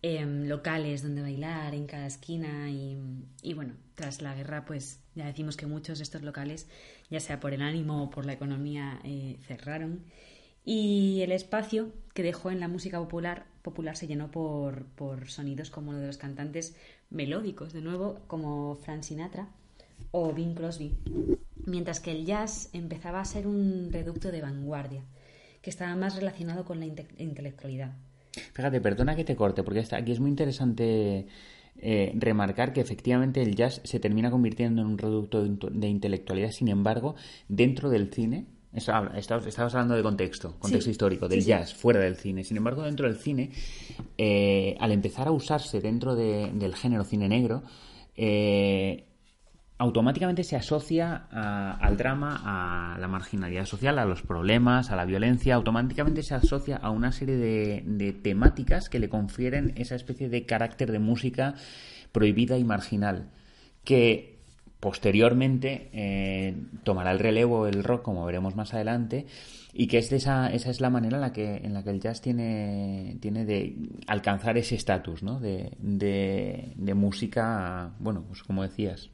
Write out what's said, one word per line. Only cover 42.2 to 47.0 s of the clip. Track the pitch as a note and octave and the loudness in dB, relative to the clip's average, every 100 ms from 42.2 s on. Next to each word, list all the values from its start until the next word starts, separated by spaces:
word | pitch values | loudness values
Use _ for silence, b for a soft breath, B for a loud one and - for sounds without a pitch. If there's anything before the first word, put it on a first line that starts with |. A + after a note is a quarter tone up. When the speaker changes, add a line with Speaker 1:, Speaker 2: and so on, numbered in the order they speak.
| G2+ F#2+ | -4 -4
Speaker 2:
Sin | F#2+ A2 | -2 0
embargo, | A2+ C3 | 0 0
dentro | D3+ C#3+ C3+ | -4 0 0
del | A2 | 0
cine, | - C#3 C3 B B B B B - - | -2 -2 -2 B B B B B -12 0
eh, | A2 G2+ G2+ G2 F#2+ - | 2 4 6 4 2 0
al | A2+ | 2
empezar | G#2 G2 - C#3 | 2 2 0 2
a | |
usarse | D#3 - D3+ - G#2+ | 2 2 -2 0 -4
dentro | G#2 A#2 B2+ B2 | 0 0 0 2
de, | A2+ G#2 G#2 | 2 0 0
del | G#2 G2 - | -2 -2 0
género | B2+ A#2 | 2 2